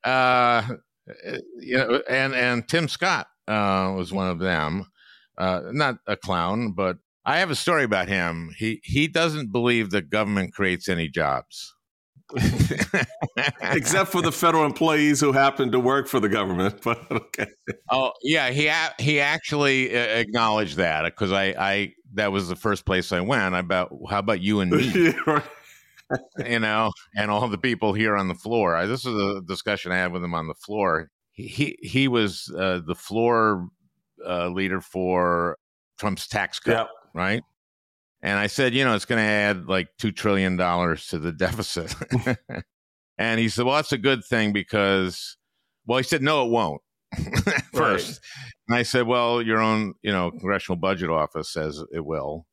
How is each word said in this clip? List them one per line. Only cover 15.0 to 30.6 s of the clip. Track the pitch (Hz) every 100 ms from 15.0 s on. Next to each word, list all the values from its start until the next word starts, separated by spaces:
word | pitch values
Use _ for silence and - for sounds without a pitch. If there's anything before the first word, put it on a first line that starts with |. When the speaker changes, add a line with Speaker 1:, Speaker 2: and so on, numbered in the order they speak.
| 147 143
Speaker 2:
who | 143
happen | 135 139 135 127
to | 127
work | 123 139 -
for | 127
the | 104
government, | 104 98 90 95 104
<laughs> |
but | 117 113 -
okay. | 113 - - - - - - -
Speaker 1:
Oh, | 131 131 -
yeah, | 139 160 131
he | 135 151
a-, | 160 160 -
he | 135 147
actually, | 143 156 - 147 143 131 131 117
uh, |
acknowledged | 117 113 107 117 113 107 98 71
that, | 85 78 82 -
'cause | 98
I, | 98 98 -
I, | 98 98 98 - _
that | 107 104
was | 98 87
the | 87
first | 110 101 -
place | 92 85
I | 90
went. | 95 131 95
I | 90
about, | 90 92 90 69 87
"How | 101
about | 101 101
you | 95 104
and | 92
me?" | 85
Speaker 2:
<laughs> | 127
Yeah, | 185 165 - -
right. | 151 - - - - _ _ _ 135 - - 123
Speaker 1:
You | 117
know, | 110 107 110 - - 104
and | 104
all | 104 120
the | 98
people | 127 113 110
here | 101 110 101
on | 95
the |
floor. | 90 107 117 95 82
I, | 95
this | 127 127
is |
a | 107 98 101 90
discussion | 95 - 101 90
I | 90
had | 92
with | 90
him | 87
on | 85 80
the |
floor. | 76